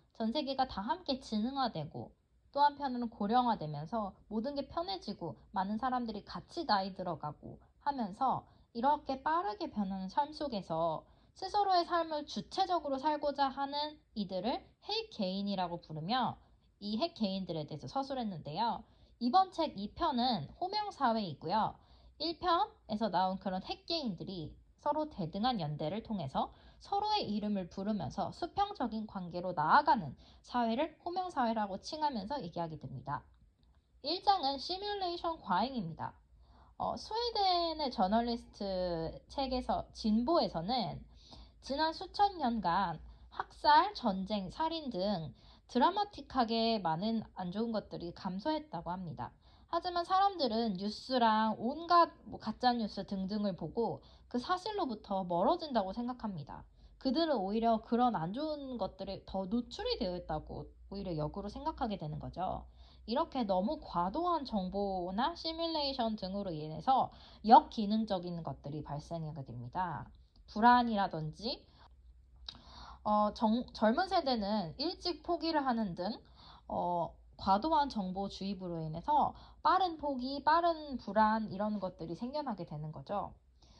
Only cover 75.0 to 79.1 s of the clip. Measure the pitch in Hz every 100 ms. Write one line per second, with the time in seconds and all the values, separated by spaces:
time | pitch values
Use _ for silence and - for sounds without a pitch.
75 | 359 339 - 339 330 311 269 233 208 170
76 | 185 277 - - - - - 202 175 175
77 | 160 - - - 202 202 311 311 277 214
78 | 185 185 202 - 196 190 180 165 160 165
79 | 285